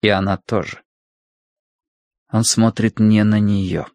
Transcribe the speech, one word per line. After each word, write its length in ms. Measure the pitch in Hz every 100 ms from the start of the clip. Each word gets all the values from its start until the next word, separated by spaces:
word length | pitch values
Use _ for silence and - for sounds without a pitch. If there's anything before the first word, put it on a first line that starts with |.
и 80 | 107
она 300 | 98 98 95
тоже. 440 | - 110 76 - _ _ _ _ _ _ _ _ _ _ _ _ _ _ _
Он 100 | 110
смотрит 560 | 110 - 113 - 110 -
не 240 | 107 107
на 160 | 107 107
нее. 480 | 104 101 95 82 78